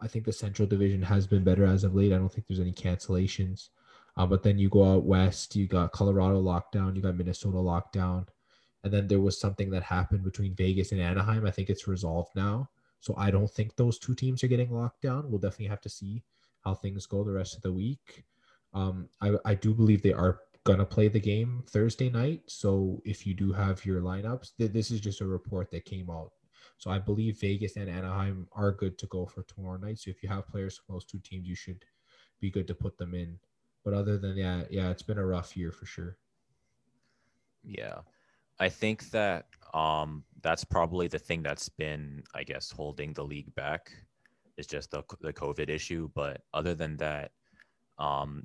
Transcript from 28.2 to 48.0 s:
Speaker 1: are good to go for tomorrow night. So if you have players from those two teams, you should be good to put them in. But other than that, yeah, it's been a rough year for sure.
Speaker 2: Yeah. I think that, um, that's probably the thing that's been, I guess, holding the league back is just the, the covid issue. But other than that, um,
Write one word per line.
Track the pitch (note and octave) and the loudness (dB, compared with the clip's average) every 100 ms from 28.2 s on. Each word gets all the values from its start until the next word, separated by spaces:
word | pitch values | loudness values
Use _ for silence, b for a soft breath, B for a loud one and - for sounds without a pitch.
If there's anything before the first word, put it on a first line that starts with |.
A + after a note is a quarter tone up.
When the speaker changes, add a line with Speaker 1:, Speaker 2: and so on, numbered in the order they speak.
| G2 F#2+ F2 | -4 -4 -10
Speaker 1:
are | - G2+ | -2 0
good | F#2+ F#2+ - | 0 -2 -4
to | F#2 | -8
go | F#2 F2 | -6 -6
for | - | -10
tomorrow | - - F#2 F#2 | -14 -12 -10 -8
night. | G#2 A2 | -8 -10
So | G2 | -10
if | F#2 | -10
you | G2 | -6
have | G2 - | -6 -6
players | G2+ F#2+ - | -8 -8 -10
from | - F2+ | -12 -12
those | - | -12
two | F#2+ | -14
teams, | - F#2 F2+ | -12 -12 -10
you | F2+ | -10
should | - F2+ _ b b b b _ | -10 -14 _ b b b b _
be | G2 | -4
good | G2 F2 | -4 -4
to | E2 | -6
put | G2 - | -6 -6
them | F2 | -8
in. | F2+ E2+ F2 _ _ _ _ G#2 | -6 -8 -12 _ _ _ _ -2
But | |
other | G2+ G2+ G2+ | 0 0 0
than | G2 F#2+ | -2 -2
that, | F#2 F2+ - | -2 -2 -2
yeah, | F#2+ F#2 | -2 -2
it's | F2+ | -2
been | - G2+ | -4 -2
a | F#2 | 0
rough | F2+ E2+ F#2 | -2 -4 -6
year | E2+ | -8
for | - F#2+ | -8 -14
sure. | - F2 F#2 _ _ _ _ _ _ _ _ _ _ _ _ _ _ | -12 -12 -12 _ _ _ _ _ _ _ _ _ _ _ _ _ _
Speaker 2:
Yeah. | - G2+ G#1+ G1+ - b b b b - | -14 -12 -12 -12 -18 b b b b -2
I | F#2 | 0
think | - A2 A2 - | 2 -2 -2 -4
that, | A2+ G2+ E2+ - _ - | -2 0 -2 -8 _ -8
um, | D#2 D#2 D#2 D2+ D2+ - - | -2 0 0 -4 -8 -16 -6
that's | D#2+ E2 - | -2 -2 -2
probably | F2+ E2 F2+ F2 | -2 0 0 -4
the | D#2 | -4
thing | - E2 | -6 -4
that's | D2 D2 - | -4 -6 -10
been, | - D2+ D2+ D2 C#2+ C#2+ C2 | -8 -6 -6 -10 -14 -14 -14
I | |
guess, | C2+ C#2 - | -10 -10 -12
holding | - D2+ C#2+ D2 | -10 -10 -10 -10
the | D2+ | -10
league | C#2+ D2 C#2+ - | -10 -12 -12 -10
back | C#2 D#2+ - - - _ b b b - | -6 -8 -10 -20 -20 _ b b b -18
is | C#2+ | -12
just | D2 - | -12 -10
the, | D2 - - | -12 -12 -12
the | D#2 | -12
covid | D2 C#2+ D2 D2+ | -8 -8 -6 -6
issue. | D#2 - E2+ D#2 | -6 -6 -8 -8
But | - C#2+ C#2 _ | -8 -8 -10 _
other | D2+ E2 E2 | -6 -4 -4
than | D#2+ D2+ | -6 -6
that, | D#2 D2 - - b b b b _ | -6 -6 -10 -18 b b b b _
um, | - | -8